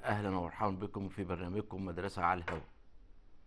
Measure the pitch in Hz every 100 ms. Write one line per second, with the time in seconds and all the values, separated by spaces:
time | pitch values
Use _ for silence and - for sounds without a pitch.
0 | 123 104 104 95 85 - 107 92 101 101
1 | 98 - 90 87 90 101 104 90 95 85
2 | 98 98 87 92 85 82 - - - -
3 | - - - -